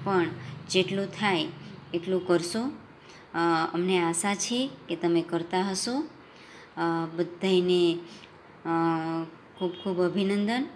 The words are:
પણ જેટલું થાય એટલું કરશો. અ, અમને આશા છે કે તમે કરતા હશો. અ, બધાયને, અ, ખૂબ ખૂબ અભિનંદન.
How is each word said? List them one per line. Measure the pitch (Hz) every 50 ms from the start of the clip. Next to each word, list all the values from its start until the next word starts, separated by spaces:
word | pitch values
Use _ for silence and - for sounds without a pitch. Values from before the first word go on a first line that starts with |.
| -
પણ | 202 196 180 165 160 - - - - - - - -
જેટલું | - 190 185 185 196 196 196
થાય | 190 - - 214 202 185 160 151 160 - - - - - - - - -
એટલું | 170 170 190 190 180 180
કરશો. | - 175 170 170 - - 220 240 277 311 - - - - - - - - - - - -
અ, | 165 170 170 165 160 165 -
અમને | - 170 180 185 190 180
આશા | 170 165 170 - - 202 202
છે | 196 - - 240 247 262 269 - - - -
કે | 175
તમે | 170 - 170 170 170
કરતા | 165 - - 165 165 - - 185
હશો. | 190 196 190 190 - 233 247 277 320 - - - - - - - - - - - - - -
અ, | 165 165 170 165 165 165 160 165
બધાયને, | 170 175 - - - - 190 185 180 180 180 180 180 175 170 165 170 - - - - - - - - - - - - -
અ, | 165 165 165 165 165 165 160 160 160 160 165 165 160 - - - - - -
ખૂબ | 185 175 170 -
ખૂબ | - 196 185 175
અભિનંદન. | 180 175 175 196 196 190 202 202 208 208 233 254 285 339 -